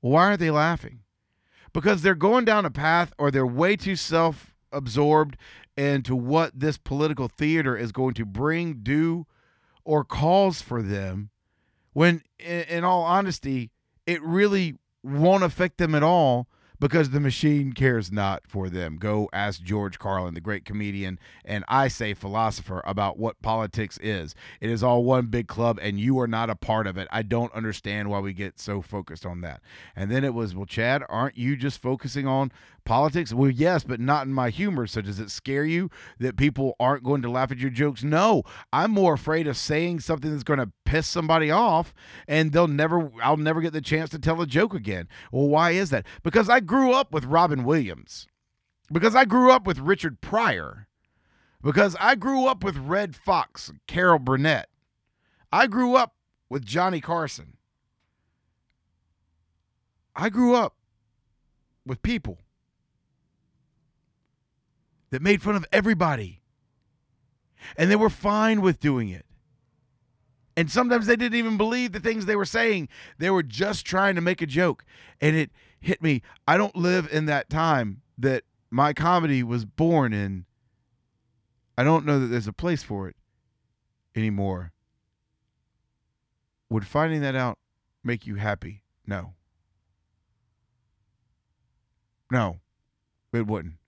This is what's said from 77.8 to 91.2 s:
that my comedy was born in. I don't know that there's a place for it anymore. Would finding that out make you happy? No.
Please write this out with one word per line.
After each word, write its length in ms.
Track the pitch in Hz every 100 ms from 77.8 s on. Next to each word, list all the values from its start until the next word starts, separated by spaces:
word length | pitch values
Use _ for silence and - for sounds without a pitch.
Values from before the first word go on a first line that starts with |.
| 110 98 _ -
that 260 | 131 131 - _ _
my 200 | 120 143
comedy 520 | 147 165 180 160 135
was 220 | 120 120 107
born 480 | - 165 165 127
in. 320 | 104 101 95 87 _ _ _ _ _ _ _ _ _ _ _ _ -
I 60 |
don't 220 | 131 160 151
know 140 | 143
that 80 | 127
there's 200 | 120 104
a 60 |
place 280 | 104 170 156
for 260 | - 101 95
it 80 | - _ _ _ _ _ _ _ _ _ -
anymore. 560 | 110 101 98 92 87 _ _ _ _ _ _ _ _ _ _ _ _ _ _ _ _ _ _ _ _
Would 180 | 110 101
finding 340 | 147 160 156
that 140 | 139 131
out 240 | 127 - _ _ _ _
make 220 | 120 120 -
you 100 | 101
happy? 460 | 107 101 - 101 _ _ -
No. 280 | 98 87 90 _ _ _ _ _ _ _ _ _ _ _ _ _ _ _ _ _ _